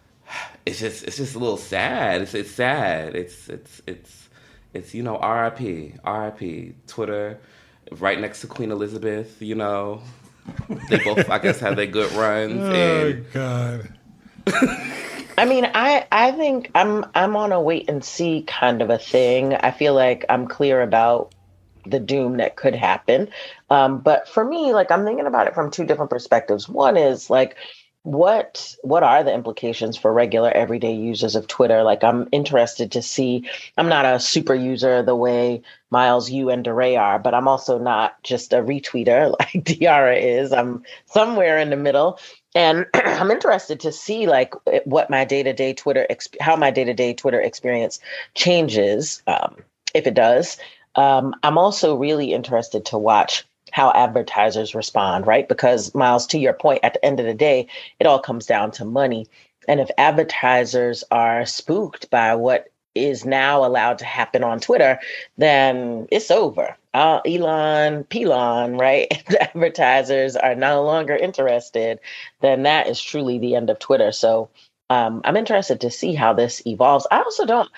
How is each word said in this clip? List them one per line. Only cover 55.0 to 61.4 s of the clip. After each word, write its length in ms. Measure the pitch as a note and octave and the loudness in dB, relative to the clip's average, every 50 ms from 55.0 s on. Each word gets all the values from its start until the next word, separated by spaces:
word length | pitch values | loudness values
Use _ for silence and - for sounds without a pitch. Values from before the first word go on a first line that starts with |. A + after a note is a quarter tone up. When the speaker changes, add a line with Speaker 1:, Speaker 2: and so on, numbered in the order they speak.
| G2 F#2+ F2 F#2 G2 | 0 0 -2 0 2
Speaker 3:
right? 220 | A2 A2 C3 - - | 4 4 4 2 0
Because, 440 | B2+ - - B2 B2 A2+ G2+ - - | -2 2 2 2 2 2 0 -2 0
Miles, 280 | C#3 B2+ B2 B2 A#2+ - - | 2 2 4 4 2 0 -2
to 100 | - D#3 | -2 0
your 140 | C3 B2 | 0 0
point, 260 | - - - - C3+ - - | 0 2 2 2 2 2 2
at 80 | A#2 | 0
the 120 | - - - | 0 0 0
end 140 | D3 C#3 B2+ | 0 0 0
of 80 | A#2+ | -2
the 80 | A2+ A2 | -2 0
day, 320 | G#2+ D3+ D3+ C3+ B2+ A#2+ - - - - - _ - | 2 2 4 4 2 0 -4 -10 -18 -18 -8 _ 2
it 80 | - | 4
all 140 | D#3+ C#3 C3+ | 4 4 4
comes 260 | - - A#2 A#2 A2 | 2 -2 -8 -6 -2
down 240 | - A#2 G#2 G#2 G#2+ | 0 0 0 0 -2
to 120 | - - A#2 | -6 -8 -8
money. 420 | G#2+ A#2 C3+ C#3 B2+ A#2 A2 A2 - _ _ _ _ _ _ - | -4 -2 0 0 0 -2 -4 -8 -12 _ _ _ _ _ _ -2
And 140 | - D3 C#3+ | 0 0 0
if 100 | C3+ C3+ - - | 0 0 2 2
advertisers 1040 | C3+ D#3 D3+ D#3+ D#3+ D#3 - - - B2+ B2+ B2 B2 A2 B2+ B2 B2 A#2+ A#2 - - - | 2 4 4 2 0 -2 -2 -2 2 2 2 2 2 0 0 0 0 0 -2 -4 -4 -2
are 340 | - A#2+ A#2+ A#2 A#2 A#2 | 0 2 2 2 0 -2